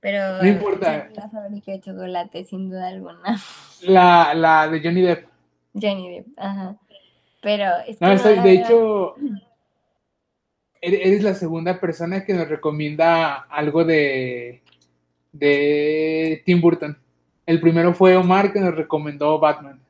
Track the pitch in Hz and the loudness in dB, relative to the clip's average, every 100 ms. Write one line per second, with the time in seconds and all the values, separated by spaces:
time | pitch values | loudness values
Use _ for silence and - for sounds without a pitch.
0 | 196 202 196 190 185 196 202 185 180 151 | -6 -4 -6 0 2 2 0 -2 -2 -4
1 | - - 208 220 202 208 196 190 196 185 | -8 -18 -16 -16 -14 -16 -14 -14 -14 -14
2 | 185 180 175 175 185 185 190 185 185 190 | -10 -8 -10 -12 -14 -12 -12 -10 -12 -12
3 | 180 170 180 220 - - - _ 180 190 | -18 -14 -8 -8 -10 -20 -20 _ 2 6
4 | 180 175 160 156 165 160 156 160 165 175 | 8 6 4 2 4 4 2 -2 -2 0
5 | 185 170 - _ _ _ _ 208 208 196 | 2 0 -6 _ _ _ _ -6 -6 -6
6 | 180 175 - 285 196 196 185 208 _ _ | -10 -16 -20 -14 -10 -10 -12 -14 _ _
7 | _ _ _ _ 202 208 196 175 - 220 | _ _ _ _ -4 -2 0 -2 -4 -2
8 | 175 190 214 214 190 185 226 233 220 208 | 2 4 6 6 6 6 6 2 2 -2
9 | 185 - 285 202 _ _ _ _ _ _ | -4 -6 -10 -10 _ _ _ _ _ _
10 | _ _ _ _ _ _ _ _ 175 196 | _ _ _ _ _ _ _ _ -2 0
11 | 185 196 202 190 165 165 170 180 180 156 | 2 2 0 -2 -6 -4 -4 -4 -4 -6
12 | 170 190 190 185 160 151 156 151 151 151 | -6 -6 -4 -4 -4 -4 -6 -4 -6 0
13 | 165 165 160 139 - 147 151 151 165 156 | 2 2 0 -4 -10 -6 -2 0 2 2
14 | 143 131 127 123 120 120 _ _ _ _ | 2 -2 -6 -8 -14 -18 _ _ _ _
15 | _ _ _ 147 143 143 147 147 151 156 | _ _ _ -2 0 2 2 0 0 -2
16 | 156 160 160 156 - 175 170 170 151 147 | -2 -2 -4 -4 0 0 2 -4 -8 -14
17 | _ _ _ _ - 165 170 165 175 175 | _ _ _ _ -2 0 2 2 0 4
18 | 190 185 180 185 202 202 185 160 151 156 | 4 4 4 2 2 0 -2 -4 -4 -6
19 | 147 143 147 156 151 147 139 135 _ | -6 -4 -2 2 2 0 -8 -20 _